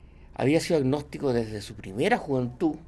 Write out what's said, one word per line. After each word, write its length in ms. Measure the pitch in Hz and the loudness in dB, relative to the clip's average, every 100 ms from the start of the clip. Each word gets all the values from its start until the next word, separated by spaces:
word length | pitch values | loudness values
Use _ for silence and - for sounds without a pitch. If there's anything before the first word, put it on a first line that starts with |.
| - - - - | -20 -20 -14 -2
había 240 | 123 160 | 2 2
sido 180 | - 165 | 4 2
agnóstico 540 | 131 143 - 151 143 | 4 0 -2 -4 0
desde 280 | 120 110 107 | 0 0 -6
su 120 | 107 104 | -10 -12
primera 420 | - 95 175 226 | -8 -2 2 2
juventud 580 | - 131 123 123 165 151 | 0 -2 -2 0 -2 -2